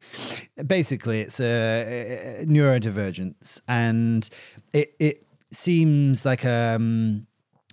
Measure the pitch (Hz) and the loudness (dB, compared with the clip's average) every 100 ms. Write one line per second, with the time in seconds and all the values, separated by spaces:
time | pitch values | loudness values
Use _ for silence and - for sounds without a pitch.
0 | - - - - - - 139 190 160 127 | -20 -14 -12 -12 -14 -10 0 0 0 -2
1 | 120 110 104 - 120 117 113 113 113 120 | -2 -4 -4 -2 0 0 0 0 -2 -6
2 | 113 120 107 107 156 151 143 123 110 101 | -8 -10 -10 -6 2 4 6 4 0 -2
3 | 98 85 95 - - - - 120 117 113 | -4 -4 -8 -8 -10 -8 -4 0 2 2
4 | 117 113 - - - - _ 147 147 - | 2 0 -2 -10 -20 -20 _ -2 -2 0
5 | 151 - _ _ _ - 180 170 160 147 | -2 -2 _ _ _ -4 0 4 4 4
6 | 143 120 135 127 127 120 117 113 113 113 | 4 2 0 0 0 0 0 0 0 0
7 | 110 104 110 _ _ _ _ | 0 -2 -8 _ _ _ _